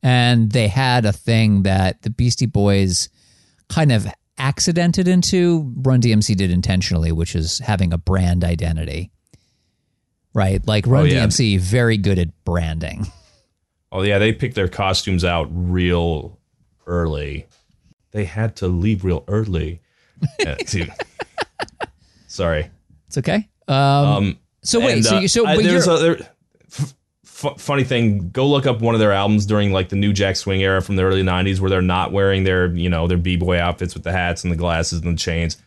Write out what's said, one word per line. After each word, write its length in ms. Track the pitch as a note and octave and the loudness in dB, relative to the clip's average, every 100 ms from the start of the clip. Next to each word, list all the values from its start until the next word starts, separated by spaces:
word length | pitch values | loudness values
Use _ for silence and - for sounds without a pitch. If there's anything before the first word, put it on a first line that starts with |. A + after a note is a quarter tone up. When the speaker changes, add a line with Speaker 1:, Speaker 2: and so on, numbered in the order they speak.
Speaker 1:
and 500 | C3 B2 A#2+ A#2+ A2+ | 0 2 2 2 2
they 160 | B2 G#2+ | 2 0
had 360 | F#2 C3 B2 | 0 0 2
a 80 | G#2+ | 0
thing 500 | G2+ - A2+ A2 G2+ | -2 0 2 4 4
that 380 | F#2+ F#2+ F#2 - | 2 2 0 -2
the 80 | - | -8
Beastie 360 | A#2 B2 - A#2+ | -2 -2 0 -2
Boys 640 | G2+ G2+ G2 F#2+ F2+ - _ _ _ _ _ _ | 2 2 2 2 0 -6 _ _ _ _ _ _
kind 240 | - D#3 | 0 2
of 140 | A2+ G2+ - _ - | 2 0 -10 _ -6
accidented 680 | C3+ - - E3+ F3 E3+ F3+ | -4 -2 -2 0 2 2 2
into, 640 | F#3 F3 F#3 F3 E3+ C#3+ A#2+ | 2 2 2 2 2 -2 -2
Run-D 360 | C3 B2+ A#2 | 2 4 4
M 100 | G#2+ | 2
C 120 | G#2 | 2
did 160 | G2 F#2+ | 0 2
intentionally, 640 | F2 - F#2 F#2 F2 E2 | 0 2 0 0 0 0
which 220 | E2 E2 | 0 -2
is 240 | F2 D#2+ - | -2 -4 -4
having 340 | B2 G2+ F#2 | -4 0 0
a 60 | E2 | -2
brand 460 | - F#2+ F2+ F2 | -2 0 2 0
identity, 680 | F2 E2+ E2+ D#2+ D#2 D2 F2+ _ _ _ _ _ _ _ _ _ _ _ _ | 0 -2 -2 -4 -6 -8 -10 _ _ _ _ _ _ _ _ _ _ _ _
right? 340 | A2+ G2 G2 - | -2 0 0 0
Like, 200 | G#2+ G2+ | 0 2
Speaker 2:
Oh, 40 | |
yeah. 40 | |
Speaker 1:
Run-D 220 | C3 D3+ C3 | 4 4 4
M 140 | A2 | 2
C, 260 | - A#2 F#2+ | 2 2 2
very 380 | F#2 A#2 A#2 A2 | 2 2 2 2
good 220 | G2+ F#2 | 2 0
at 260 | E2+ - | 0 -4
branding. 640 | - F2 E2 D#2+ D#2+ - F#2+ - _ _ _ _ _ _ _ | -4 -2 -2 -4 -8 -8 -10 -12 _ _ _ _ _ _ _
Speaker 2:
Oh, 100 | F#2+ | -4
yeah, 160 | G2 G2+ | 0 2
they 140 | G#2+ | 2
picked 220 | A2+ B2+ | 0 -4
their 140 | A#2 F#2 | -2 -4
costumes 560 | - G2 F#2 - F#2 | -2 -2 -2 0 0
out 240 | F2 F2 D#2 | 0 -2 -4
real 880 | E2+ F2 F2+ F2+ F2 E2+ D#2+ - - _ _ _ _ - | -4 -2 0 2 2 0 -2 -8 -18 _ _ _ _ -6
early. 640 | F2 E2+ D2 C#2+ C#2+ - _ _ _ _ _ _ | -2 -2 -4 -6 -10 -14 _ _ _ _ _ _
They 120 | G#2+ | -6
had 320 | G2 G2+ A2+ - | -6 -4 -6 -4
to 100 | F#2 | -2
leave 380 | F2+ G2+ G#2 | 0 0 0
real 200 | F#2 E2 - | 0 -4 -2
early. 540 | G2+ A2 F2 D#2 E2+ _ _ _ | -4 -2 -4 -4 -8 _ _ _
Speaker 1:
<laughs> 280 | _ - - | _ -6 -4
Speaker 2:
Yeah, 140 | G#4 | -6
dude. 380 | C#2+ - G2 - - - _ - - - _ - _ - _ _ _ _ | -4 -6 -6 -6 -10 -16 _ -16 -10 -12 _ -14 _ -14 _ _ _ _
Sorry. 440 | - F2 D#2 D2+ - _ _ _ | -4 -2 -2 -4 -12 _ _ _
Speaker 1:
It's 120 | - | -6
okay. 300 | A#2 G#3+ G#3+ _ - | -2 -2 -4 _ -4
Um, 80 | C3+ | 0
Speaker 2:
Um, 640 | C#3 C#3 C#3+ G2+ G2+ - _ _ | 2 4 2 2 0 -4 _ _
Speaker 1:
so 180 | - - | -2 0
wait, 140 | - | 2
Speaker 2:
and, 100 | A#2 | 2
Speaker 1:
so 120 | A2 A2 | 2 2
Speaker 2:
uh, 40 | |
Speaker 1:
you, 80 | F#3+ | 2
so, 180 | A#3 - | 0 2
Speaker 2:
I, 80 | D#3 | 2
Speaker 1:
but 80 | |
Speaker 2:
there's 220 | F3 F3 E3+ | 4 4 4
Speaker 1:
you're 80 | E3 | 4
Speaker 2:
a, 20 | |
there, 180 | E3 E3 - _ _ _ _ | 2 0 -6 _ _ _ _
f-, 280 | - C#3 - _ _ | -8 -8 -8 _ _
f-, 360 | _ - D3 - | _ -8 -8 -8
funny 240 | - C#3 | -4 -2
thing, 460 | C3 B2 A#2 G2+ F2 | 0 2 2 0 -4
go 180 | B2+ C3+ | -2 2
look 180 | C#3+ C3+ | 2 2
up 140 | A2+ | 0
one 140 | A2+ | 0
of 60 | A2+ | 2
their 120 | G#2+ | 2
albums 340 | G2 G2+ G#2+ G2+ | 2 2 2 2
during, 260 | G#2+ G2+ | 0 2
like, 160 | F#2+ F#2 | 0 -2
the 60 | G2 | 0
New 160 | G2+ | 0
Jack 220 | G2 G2 F#2 | 2 0 -2
Swing 240 | - F#2+ | -2 0
era 200 | F#2+ F#2+ | 2 0
from 140 | F2+ G2 | 0 0
the 60 | |
early 200 | F#2 F#2+ | 2 2
nineties 380 | F#2 F2+ F#2+ F#2+ | 0 0 0 0
where 100 | F#2+ | 0
they're 100 | F#2+ | 0
not 300 | F2+ F2+ F2+ | 2 0 0
wearing 300 | G2 G2 F#2+ | 0 0 2
their, 220 | F#2+ F#2 F2+ | 2 2 0
you 140 | E2+ F2 | 0 -2
know, 180 | E2+ E2+ | 0 0
their 100 | F2+ | 0
B-boy 420 | F2 F2 F2+ F2 | 0 -2 0 0
outfits 360 | F2 F2 F#2 | 0 -4 -8
with 80 | F2+ | -8
the 100 | E2+ | -6
hats 300 | F#2 F2 F2 | -2 -2 -4
and 100 | F#2 | -4
the 40 | E2 | -4
glasses 440 | F2 E2 E2 F2 | -2 -2 -2 -4
and 160 | E2 E2 | -4 -4
the 40 | |
chains. 360 | - E2 E2 - | -4 -4 -4 -6